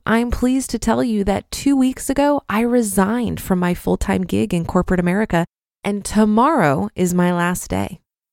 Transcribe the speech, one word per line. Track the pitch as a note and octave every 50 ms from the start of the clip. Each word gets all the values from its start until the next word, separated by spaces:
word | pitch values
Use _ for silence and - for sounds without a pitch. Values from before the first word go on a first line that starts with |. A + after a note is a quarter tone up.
| -
I'm | - A3 A#3 A#3+ A#3+
pleased | - - B3+ B3+ C4 C4+ B3+ -
to | -
tell | A3 - - - A#3+ C4
you | A#3+ A3 G#3 G3
that | G#3 G3 G#3 - _
two | - - - C#4 C#4+
weeks | C4+ B3+ B3+ B3+ - -
ago, | - C4+ - C#4+ C#4+ D4 C#4 -
I | - G3 G#3+
resigned | A#3 A#3+ A#3+ B3 A#3 G3+ F#3+ G3 F#3+ G3+ A3+ B3 A#3 F#3 D#3+ D#3
from | - - F#3+
my | F3+ F3+ F3 F3+
full-time | - - - F3+ - - - F#3+ F#3
gig | F#3 - F#3+ G3+ A3+ G#3 F#3
in | E3+ E3
corporate | - - F3+ F3 - F#3 F3+
America, | F3 F3+ F3+ G#3 A3 - - E3 E3+ - _ _ _ _ _ _ -
and | G3 G3+ G3+ F#3
tomorrow | - - G#3 G#3+ G#3+ G#3+ A3+ B3 D4+ E4 C4 E3+ D3 C3+ F3 G3+ G#3 -
is | - F#3 F3 F3+
my | F3+ F3 F3+ F3
last | F3 F3 F3 F3+ - - -
day. | F#3 G2 G2+ - - - _ _ _ _ _ _